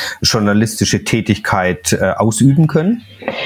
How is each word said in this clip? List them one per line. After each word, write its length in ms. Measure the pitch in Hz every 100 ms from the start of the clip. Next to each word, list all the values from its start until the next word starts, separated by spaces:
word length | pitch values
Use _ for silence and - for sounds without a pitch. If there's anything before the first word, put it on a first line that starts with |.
| - -
journalistische 800 | - 117 104 104 110 - 101 104
Tätigkeit, 880 | - 117 - 101 - 101 90 90 -
äh, 200 | - 95 -
ausüben 520 | 104 113 127 143 156
können? 340 | 165 175 233 - - - -